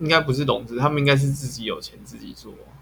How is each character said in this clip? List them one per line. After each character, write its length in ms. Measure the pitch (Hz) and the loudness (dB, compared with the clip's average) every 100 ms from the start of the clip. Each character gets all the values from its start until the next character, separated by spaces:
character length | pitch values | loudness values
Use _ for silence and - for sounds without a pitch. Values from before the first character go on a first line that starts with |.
应 80 | 156 | 2
该 120 | 165 | 2
不 120 | 151 | 4
是 100 | 127 | 0
融 240 | 139 117 117 | 2 0 -2
资， 100 | 120 | 0
他 120 | 147 | 2
们 100 | 147 | 2
应 60 | |
该 120 | 143 139 | 4 4
是 120 | 139 | 4
自 180 | 135 131 | 0 -6
己 180 | - | -8
有 160 | 110 82 | -6 -8
钱 160 | - - | -8 -18
自 160 | 104 113 | -18 -16
己 140 | 107 | -16
做。 200 | - - - - 135 | -16 -18 -18 -20 -20